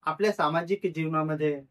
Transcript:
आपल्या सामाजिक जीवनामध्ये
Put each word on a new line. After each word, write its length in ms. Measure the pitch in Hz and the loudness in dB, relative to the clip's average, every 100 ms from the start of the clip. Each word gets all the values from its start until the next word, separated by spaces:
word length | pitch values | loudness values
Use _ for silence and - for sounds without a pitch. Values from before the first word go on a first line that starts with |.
आपल्या 280 | - 156 208 | -4 0 0
सामाजिक 560 | 202 175 165 170 196 185 160 | 2 2 0 0 -2 -2 -2
जीवनामध्ये 680 | 156 160 156 156 151 143 139 | -2 0 0 0 0 -2 -8